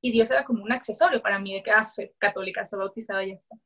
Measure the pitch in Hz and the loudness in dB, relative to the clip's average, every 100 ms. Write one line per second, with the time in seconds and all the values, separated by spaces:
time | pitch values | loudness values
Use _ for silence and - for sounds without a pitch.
0 | 254 226 226 269 269 226 202 254 - - | 2 4 4 2 0 -4 -2 -4 -4 2
1 | 339 240 208 196 196 190 202 214 214 - | 4 4 0 -2 -4 -6 2 2 2 -8
2 | - _ 202 196 190 185 - 196 190 208 | -12 _ -2 0 -8 -6 -8 -6 -6 -8
3 | 220 196 190 190 _ 226 | -6 -4 -4 -8 _ -20